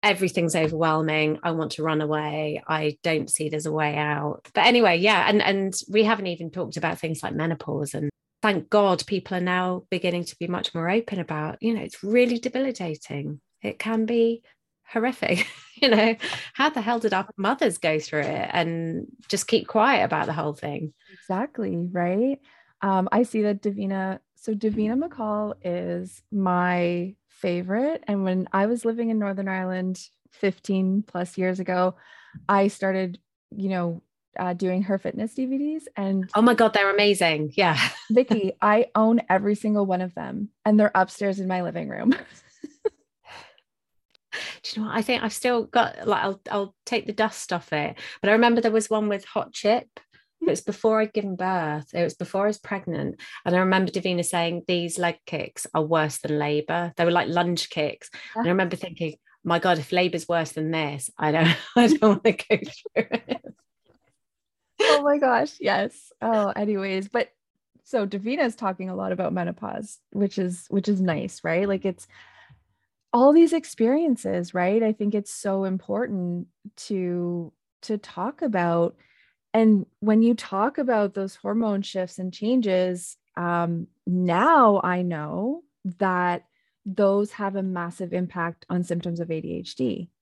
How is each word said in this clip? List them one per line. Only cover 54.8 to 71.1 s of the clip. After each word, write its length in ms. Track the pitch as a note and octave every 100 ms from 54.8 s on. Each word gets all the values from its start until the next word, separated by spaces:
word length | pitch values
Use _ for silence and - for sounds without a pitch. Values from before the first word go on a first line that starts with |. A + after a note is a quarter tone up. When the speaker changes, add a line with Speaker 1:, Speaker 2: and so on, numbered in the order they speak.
| E3+ E3
Speaker 1:
leg 200 | F3 E3+ -
kicks 400 | D#3 - - -
are 80 | D#3+
worse 360 | D#3 D#3+ D#3 -
than 200 | D3+ D3+
labor." 540 | D3 D3+ D3+ E3 F3 -
They 80 |
were 60 | E3+
like 180 | F3 -
lunge 400 | E3+ F3 E3+ -
kicks. 380 | - D3+ - - - -
And 100 | A3
I 40 | G3
Speaker 2:
Yeah. 40 |
Speaker 1:
remember 220 | F#3 F#3 F3+
thinking, 400 | F#3 E3 D#3+ D3+ _ _
"My 140 | - E3+
God, 200 | F#3 E3
if 140 | C#3
labor's 340 | F3+ F3+ E3+ -
worse 240 | E3+ D#3+
than 180 | - D#3
this, 400 | D#3+ D3+ C#3+ - -
I 140 | D3+
don't, 240 | D#3 E3 E3 -
<laughs> 100 | -
I 100 | A#3+
don't 140 | D#4 A3 G3+
wanna 80 | A#3
go 240 | G3 - A3
through 640 | - - - - - A#3 -
it." 160 | - - - _ _ _ _ _ _ _ _ _ _ _ _
Speaker 2:
Oh 220 | A4 D4
my 160 | C#4+ D4
gosh. 360 | C4+ A#3 D4 -
Yes. 520 | G#3 G3 G3 - - _
Oh, 260 | A3 A3 G3+
anyways, 600 | - G#3 G3+ G3 F#3+ G3
but 220 | A#3+ - _ _ _ _ _
so 220 | _ A#3+ G3+
Davina's 500 | G3+ G#3 C#4+ C4 A3
talking 320 | G3 F#3 F#3
a 80 | F#3
lot 160 | F#3+
about 200 | F#3 F3+
menopause, 640 | F3+ E3+ F3 - - G#3+ - _
which 260 | G3+ G3+ -
is, 280 | F3+ F3+ -
which 180 | G3 G3
is 120 | G3
nice, 440 | F#3